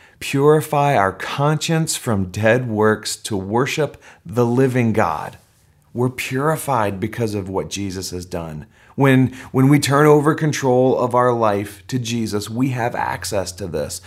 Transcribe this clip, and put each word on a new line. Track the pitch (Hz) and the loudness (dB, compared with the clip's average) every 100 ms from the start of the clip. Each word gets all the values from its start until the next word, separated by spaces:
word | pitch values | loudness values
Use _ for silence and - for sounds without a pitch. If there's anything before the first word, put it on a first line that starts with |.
| _ - | _ -14
purify | - 139 143 156 151 147 143 123 | -6 2 4 4 2 0 2 2
our | 95 | 2
conscience | 90 - - 143 156 - 165 160 - | 0 -8 -2 0 0 0 -2 -2 -4
from | - 101 90 | -2 -2 -2
dead | 104 110 123 123 | 0 2 2 0
works | 107 107 107 - - | 2 2 2 -4 -10
to | - 104 | -8 -6
worship | 95 113 131 - 143 - - - - | -2 -2 -2 -2 -4 -6 -20 -20 -6
the | 113 120 | 0 2
living | 123 135 123 113 | 2 2 2 0
God?" | 104 90 78 - - _ _ _ _ _ | 2 0 -2 -8 -14 _ _ _ _ _
We're | 113 127 | -4 -4
purified | 127 - 131 151 156 - 123 101 98 | -4 -6 -2 -2 -2 0 0 0 -2
because | 110 117 113 104 | -6 -4 -4 -4
of | 92 | -4
what | 92 78 | -6 -6
Jesus | 95 98 92 92 | -6 -6 -6 -8
has | 90 87 | -10 -8
done. | 87 82 78 - _ _ - | -10 -8 -12 -16 _ _ 0
When, | 139 131 127 - - | 4 4 2 -2 -4
when | 131 135 | 2 4
we | 147 | 4
turn | 131 139 151 | 4 4 6
over | 147 143 151 | 6 4 0
control | 156 131 135 127 131 82 | -2 0 2 4 4 2
of | 120 120 | 2 2
our | 123 | 2
life | 117 110 101 104 - - | 2 2 0 -4 -12 -6
to | 127 | -6
Jesus, | 113 117 107 104 101 | -2 -4 -2 -4 -4
we | 113 131 | -2 -2
have | 123 120 | -2 -4
access | - 58 80 - 104 87 | -2 -4 -4 -4 -4 -4
to | - 92 | -8 -8
this. | 78 71 - | -6 -6 -8